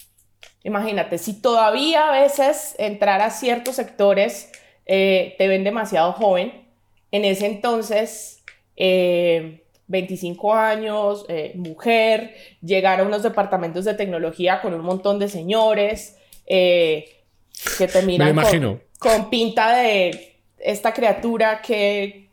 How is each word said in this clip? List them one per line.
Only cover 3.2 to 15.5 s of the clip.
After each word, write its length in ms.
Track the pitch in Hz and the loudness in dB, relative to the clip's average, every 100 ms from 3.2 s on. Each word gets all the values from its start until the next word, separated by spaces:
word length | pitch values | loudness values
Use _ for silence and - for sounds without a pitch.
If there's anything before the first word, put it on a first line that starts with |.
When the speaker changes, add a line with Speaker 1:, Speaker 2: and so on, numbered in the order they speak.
Speaker 1:
a 80 | 220 | 0
ciertos 460 | 220 247 240 247 262 | -2 -2 -2 -4 -6
sectores, 720 | 226 - 202 196 214 - - - _ _ | -8 2 4 4 2 -2 -14 -20 _ _
eh, 520 | - 190 190 190 185 - | -2 2 4 2 0 0
te 100 | 190 | 0
ven 160 | 190 | 2
demasiado 480 | 196 226 202 185 170 | 0 -4 -2 0 0
joven, 400 | 180 208 180 208 - _ _ _ _ _ | 2 2 2 0 -8 _ _ _ _ _
en 140 | 202 | -2
ese 220 | 202 190 202 | 0 0 -2
entonces, 960 | 208 240 226 214 214 220 - - - - - _ - | -2 -2 -2 -2 -2 -2 -8 -18 -20 -20 -20 _ -2
eh, 840 | 185 185 180 175 175 165 160 160 _ _ - | 2 2 2 2 2 0 -4 -14 _ _ -6
veinticinco 640 | 185 185 185 175 180 208 | -6 -4 -8 -8 -4 0
años, 720 | 220 220 214 220 214 202 202 - | 2 2 0 -4 -4 -2 -4 -6
eh, 240 | 165 151 | -8 -8
mujer, 800 | 180 175 156 240 226 220 220 226 - - _ | -10 -12 -6 0 2 4 0 -2 -16 -20 _
llegar 400 | 165 190 185 185 | -2 0 2 2
a 40 | |
unos 180 | 196 208 | 0 0
departamentos 600 | 214 202 196 185 170 170 196 | -2 -2 -2 -2 -4 -4 -4
de 80 | |
tecnología 640 | 208 202 170 160 165 180 185 | -4 -4 -4 -6 -2 -2 0
con 140 | 208 | -2
un 80 | 165 | -6
montón 360 | 165 190 196 202 | -4 -2 -2 0
de 100 | 202 | -2
señores, 920 | 196 165 | -6 -2